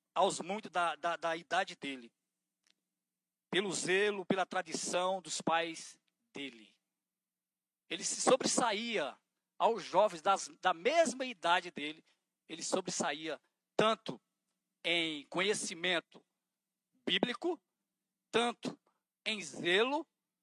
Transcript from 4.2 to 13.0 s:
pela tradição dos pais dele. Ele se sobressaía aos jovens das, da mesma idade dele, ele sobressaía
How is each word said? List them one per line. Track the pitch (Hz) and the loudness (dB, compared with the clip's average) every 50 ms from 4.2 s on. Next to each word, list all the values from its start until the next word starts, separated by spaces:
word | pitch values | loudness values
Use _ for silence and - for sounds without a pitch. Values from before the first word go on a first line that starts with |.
| 180 | -2
pela | _ 196 190 180 | _ 0 -2 0
tradição | - - 185 180 160 151 - - - 170 175 180 185 190 190 | -2 -2 -6 -6 -6 -8 -8 -6 -2 -2 -2 0 0 -2 -4
dos | 175 156 147 - | -6 -8 -10 -6
pais | - - 160 165 165 170 160 - - - - _ _ _ _ _ _ _ | -4 -2 -2 0 -2 -4 -8 -12 -14 -18 -20 _ _ _ _ _ _ _
dele. | _ 139 139 135 120 113 107 101 _ _ _ _ _ _ _ _ _ _ _ _ _ _ _ _ _ _ _ _ _ _ _ _ | _ -12 -12 -12 -12 -16 -20 -20 _ _ _ _ _ _ _ _ _ _ _ _ _ _ _ _ _ _ _ _ _ _ _ _
Ele | 165 175 202 | -10 -6 -4
se | - - - | -6 -4 0
sobressaía | - - 247 262 - - - - 262 233 208 202 226 233 226 196 151 127 107 - _ _ _ _ _ _ _ _ | 4 4 4 6 4 0 2 2 2 2 0 0 -2 -2 -2 -2 -2 -4 -6 -12 _ _ _ _ _ _ _ _
aos | - 196 233 208 156 | 4 4 4 2 -4
jovens | 135 151 175 208 214 180 160 151 | 2 4 6 6 6 4 0 2
das, | 196 196 185 - - 151 _ | 2 2 2 2 -8 -14 _
da | - 185 175 | 0 0 0
mesma | 165 175 240 302 339 330 277 220 254 269 | 2 2 2 6 6 4 4 4 -4 -6
idade | 254 240 _ - 170 175 180 180 180 | -8 -8 _ 2 4 4 4 2 -2
dele, | - - 143 147 156 165 _ _ _ _ _ _ _ _ _ _ | -8 -6 -6 -6 -6 -10 _ _ _ _ _ _ _ _ _ _
ele | 160 165 - | -12 -10 -4
sobressaía | - - 185 185 - 175 - | -2 -2 -2 -2 -2 -4 -2